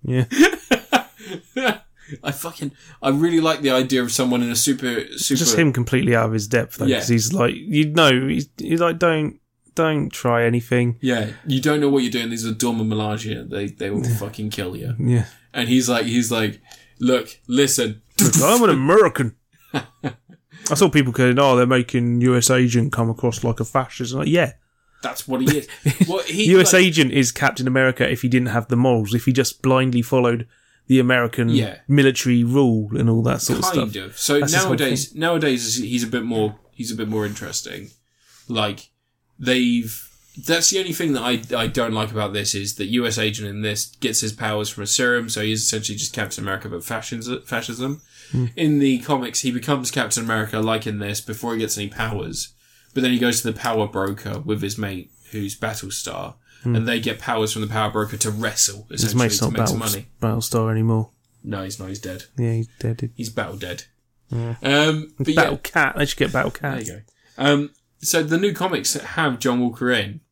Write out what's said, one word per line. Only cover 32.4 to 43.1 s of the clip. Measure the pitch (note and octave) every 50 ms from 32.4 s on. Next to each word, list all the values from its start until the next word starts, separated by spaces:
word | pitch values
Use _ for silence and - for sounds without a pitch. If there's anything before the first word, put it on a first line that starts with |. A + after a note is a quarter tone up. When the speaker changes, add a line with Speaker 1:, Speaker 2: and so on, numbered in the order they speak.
| A#2+
Speaker 1:
rule | A#2 B2 C#3 C#3 B2 A#2 A2 G#2+ G#2 G#2 -
and | A2 A#2
all | A2+ A2+ A2+
that | A#2+ B2+ B2
sort | - - - -
of | -
Speaker 2:
Kind | F#3 F3+ D3+ A#2+ G#2+
Speaker 1:
stuff. | G2+ G2+ F#2+
Speaker 2:
of. | - - -
So | - - C#3+ D3
Speaker 1:
That's | D3 C#3+ D#3+
his | F3+ F#3+
whole | F#3+
Speaker 2:
nowadays, | - A#2+ D3 C3 - C3+ C#3+ -
Speaker 1:
thing. | - D3+
Speaker 2:
nowadays | D#3 E3+ F3 D#3+ D3+ D3 C3 B2 A#2 A2+ A2 B2
he's | A#2+ G2+ B2 B2 A#2+
a | A2
bit | A#2 B2 A2
more, | A#2 A#2+ A2 G#2+ G#2+ G#2 - _ _
he's | _ _ A#2+ A2+
a | A#2
bit | A2 A2+ G#2+
more | G#2+ A2 G#2+
interesting. | G#2 G#2 - A2 - - - - - F#2+ F#2+ G2 G#2+ _ _ _ _ _ _ _ _ _ - _ _
Like, | B2 A2+ G#2 G#2 G2+ - - _ _ _ _ _ _ _ _ _ _ _
they've, | - B2 B2+ B2+ B2 A#2+ A#2+ A#2+ A#2 A2 G#2+ - - - _ _ _ _ _ - -
that's | - D#3+ E3+ D#3+ -
the | - F#3+
only | F#3+ F#3 D#3+
thing | - F3 D#3+ C#3+
that | B2+ A2+
I, | B2 B2 A2+ A2 A2+ B2+ A#2
I | A2+ A2
don't | - B2+ A#2+ A2+ A2
like | A2 A2 G#2+
about | A2+ A2 G#2+ G2+ G2
this | G#2 G2 - -
is | G2+ G2 G2+ -
that | - G#2
U | G2 A2+ B2 A#2+
S | A#2